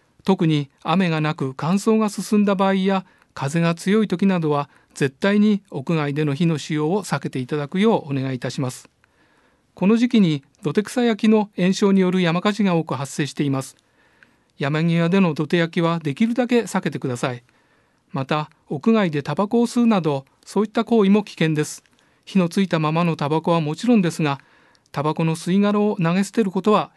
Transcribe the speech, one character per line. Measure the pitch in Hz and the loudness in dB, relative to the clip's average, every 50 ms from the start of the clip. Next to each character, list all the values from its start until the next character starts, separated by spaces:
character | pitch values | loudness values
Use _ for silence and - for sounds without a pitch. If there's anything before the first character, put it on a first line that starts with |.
| _ _ _ _ - | _ _ _ _ -2
特 | - 190 185 180 160 | 0 0 2 2 2
に | 156 147 143 - _ _ - | 2 0 -2 -4 _ _ -4
雨 | - 160 185 190 170 | -2 0 0 0 0
が | 160 156 | 0 0
な | 151 151 151 | -2 -2 -2
く | - 143 135 131 | -4 -6 -8 -6
乾 | - - 156 185 | -4 -2 0 0
燥 | 196 - 226 220 220 | 0 2 2 2 2
が | 220 208 | 0 -2
進 | - - 180 - 214 208 | -4 -6 -6 0 2 2
ん | 208 | 2
だ | 202 202 | 2 2
場 | 185 196 190 | 2 2 2
合 | 190 | 2
や、 | 196 190 196 196 190 190 _ _ _ _ _ - | 2 2 2 0 0 -2 _ _ _ _ _ -10
風 | - 135 139 151 170 | -8 -6 -2 0 0
が | 170 170 170 | 2 0 0
強 | 165 - 185 202 214 214 | 0 0 0 2 2 2
い | - | 0
時 | 190 170 202 | 0 0 0
な | 196 190 175 | 2 2 2
ど | 160 151 | 0 0
は、 | 147 143 143 - _ _ _ _ - | 0 -2 -4 -6 _ _ _ _ -6
絶 | - 151 135 - - | -2 -2 -2 -2 0
対 | - 196 202 208 | 0 2 2 4
に | 208 214 208 196 - - | 4 4 2 0 -2 -6
屋 | - 160 131 - 170 | -12 -8 -4 -2 -2
外 | 160 147 143 143 | -2 -2 -2 -2
で | 147 156 | -2 -2
の | 147 139 | -2 0
火 | 139 180 | 0 0
の | 165 165 143 | 0 0 -2
使 | - - 160 | -4 -4 -4
用 | 151 151 156 | -2 -2 -2
を | 180 214 185 | -2 -2 -4
避 | - 170 139 | -2 -4 -4
け | - 151 | -4 -4
て | - 139 | -6 -6
い | 127 | -6
た | 123 156 | -6 -6
だ | 151 143 139 | -6 -6 -4
く | - 185 | -2 0
よ | 208 226 214 | 2 2 2
う | 147 - 151 | 2 0 -2
お | 143 | -4
願 | 135 131 135 131 | -4 -4 -4 -6
い | |
い | 123 | -6
た | - 131 | -6 -6
し | - - | -6 -4
ま | 139 127 - | -6 -6 -6
す。 | - - - _ _ _ _ _ _ _ _ _ _ _ _ _ _ _ _ _ | -10 -16 -20 _ _ _ _ _ _ _ _ _ _ _ _ _ _ _ _ _
こ | - 180 | -2 2
の | 190 226 | 2 2
時 | 233 247 240 | 4 2 4
期 | - 226 | 4 4
に | 196 165 151 139 - _ _ _ - | 4 4 2 -2 -4 _ _ _ -6
土 | 156 147 | -4 -2
手 | 214 208 | -2 -2
草 | - - 254 240 | -2 -2 0 0
焼 | 233 220 214 - 214 | 0 0 0 2 4
き | |
の | 220 214 208 202 _ | 4 4 2 0 _
延 | - 180 185 190 | -2 0 0 0
焼 | - 214 196 196 | 2 2 2 4
に | 196 | 4
よ | 185 180 | 2 2
る | 180 185 | 2 2
山 | 180 165 160 175 | 2 0 0 0
火 | - 208 208 | 0 0 0
事 | 208 208 | 0 2
が | 196 175 | 2 2
多 | 165 160 | 0 0
く | - 147 | -2 -4
発 | 123 139 135 - | -6 -6 -6 -4
生 | - 156 | -4 -6
し | 131 - | -4 -4
て | - 156 | -2 -2
い | 143 | -2
ま | 135 135 135 | -2 -2 -4
す。 | - - _ _ _ _ _ _ _ _ _ _ _ _ _ _ _ _ - | -8 -12 _ _ _ _ _ _ _ _ _ _ _ _ _ _ _ _ -6
山 | 151 139 151 156 165 | -4 -2 0 0 0
際 | 170 165 170 170 170 | 2 2 2 2 2
で | 175 196 | 2 2
の | 196 170 147 | 2 2 0
土 | 135 156 | -2 -2
手 | - - | 0 0
焼 | 175 165 160 - | 0 0 0 0
き | 180 | 0
は | 165 165 170 165 | 0 0 0 -2
で | 160 147 139 | -4 -4 -2
き | - 226 | 0 0
る | 233 240 | 0 0
だ | 247 247 233 | 0 0 0
け | 247 240 214 | 2 0 0
避 | 185 - 190 - | 0 -2 -4 -4
け | 170 | -4
て | 143 - | -6 -6
く | - | -6
だ | 135 123 | -6 -6
さ | 120 - 139 123 | -4 -4 -6 -6
い。 | 123 - _ _ _ _ _ _ _ _ _ _ _ _ _ | -8 -14 _ _ _ _ _ _ _ _ _ _ _ _ _
ま | - 135 135 | -8 -6 -4
た、 | - 165 151 151 - _ _ _ - | -4 -4 -4 -4 -6 _ _ _ -10
屋 | 190 143 - 226 226 | -8 -4 0 2 2
外 | 220 202 175 147 | 2 2 0 -2
で | 147 139 | -4 -4
タ | - 147 | -4 -2
バ | - 202 202 | -2 -2 0
コ | - 233 240 | 0 0 0
を | |
吸 | 233 - 240 240 | 0 0 0 2
う | |
な | 233 220 190 | 2 2 2
ど、 | 156 160 143 135 135 _ _ _ _ | 0 0 -2 -4 -6 _ _ _ _
そ | - - 190 214 | -6 -2 -2 -2
う | |
い | 214 | -2
っ | |
た | - 247 226 | -2 -4 -2
行 | - 240 226 202 | 2 2 4 4
為 | 190 | 4
も | 202 214 202 | 4 2 2
危 | - - | -2 -4
険 | - 175 160 156 | -2 0 0 0
で | 151 151 | 0 -2
す。 | - - - - _ _ _ _ _ _ _ _ | -4 -6 -14 -18 _ _ _ _ _ _ _ _
火 | - - 190 | -2 0 0
の | 180 170 | 0 0
つ | - 202 | 0 -2
い | 196 175 | -2 0
た | - 160 | 0 0
ま | 156 151 | 0 0
ま | 156 165 175 | 0 0 0
の | 170 156 | 0 0
タ | 160 151 139 | -2 -2 -2
バ | 156 160 156 | -2 -2 0
コ | 185 170 | 0 0
は | 170 | 0
も | 156 147 156 | 0 -2 -6
ち | - - | -4 0
ろ | 226 247 | 2 2
ん | 214 180 | 4 2
で | 165 | 2
す | 160 - 165 | 0 -2 -2
が、 | 147 139 135 - _ _ _ _ _ _ _ _ _ - | -2 -4 -4 -10 _ _ _ _ _ _ _ _ _ -6
タ | 151 143 | -4 -2
バ | 156 160 | -2 -2
コ | 170 165 | 0 -2
の | 160 160 | -2 -2
吸 | 160 - 175 180 202 | -4 -2 0 0 2
い | 202 | 2
殻 | 202 208 208 | 2 2 0
を | 208 214 208 | 0 0 0
投 | - 165 165 175 | 0 0 0 2
げ | 190 202 | 0 0
捨 | - - | 0 0
て | - 226 | 0 0
る | 196 | 0
こ | - 196 | 0 -2
と | 175 214 | 2 2
は | 214 185 143 - _ | 2 2 2 -2 _